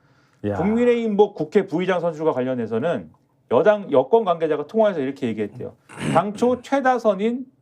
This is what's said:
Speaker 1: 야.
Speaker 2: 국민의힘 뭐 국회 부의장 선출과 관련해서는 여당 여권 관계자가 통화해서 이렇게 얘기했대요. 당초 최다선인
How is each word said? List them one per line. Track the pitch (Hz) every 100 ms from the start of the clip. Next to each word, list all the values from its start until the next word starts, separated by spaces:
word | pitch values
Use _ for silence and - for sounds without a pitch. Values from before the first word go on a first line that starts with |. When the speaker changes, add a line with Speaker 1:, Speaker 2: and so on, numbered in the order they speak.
| _ _ _ _ 104
Speaker 1:
야. | 101
Speaker 2:
국민의힘 | 196 226 240 240 226 202
뭐 | 202
국회 | - 151 208 190
부의장 | 160 185 180
선출과 | 170 156 156
관련해서는 | 127 127 127 107 113 165 127 78 _ _ _ _
여당 | 123 208 208 196
여권 | - 175 226
관계자가 | 190 170 160 147 143
통화해서 | 220 208 165
이렇게 | 135 135 120
얘기했대요. | 107 101 123 98 - _ - 151
당초 | 156 202 208 240 247
최다선인 | - 277 262 247 226 190 226 254 - _